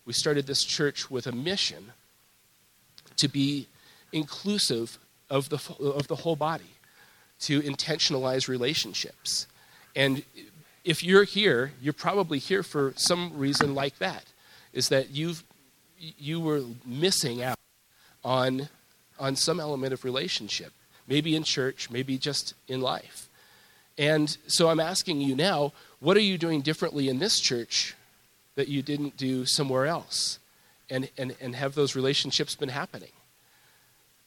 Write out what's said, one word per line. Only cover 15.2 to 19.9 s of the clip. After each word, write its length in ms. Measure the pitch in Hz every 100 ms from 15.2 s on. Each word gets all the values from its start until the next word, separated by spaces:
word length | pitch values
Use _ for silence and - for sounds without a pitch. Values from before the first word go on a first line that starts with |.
| 165 165 - _ _ _ _ -
you 420 | 160 - 143 165
were 220 | 160 147 123 120 127
missing 580 | 127 175 190 139 120
out 160 | 123 120 _ _ _ _ _ _
on, 460 | 120 127 131 131 143 - _ _ _ -
on 160 | 135 135
some 240 | - 170
element 340 | 151 139 131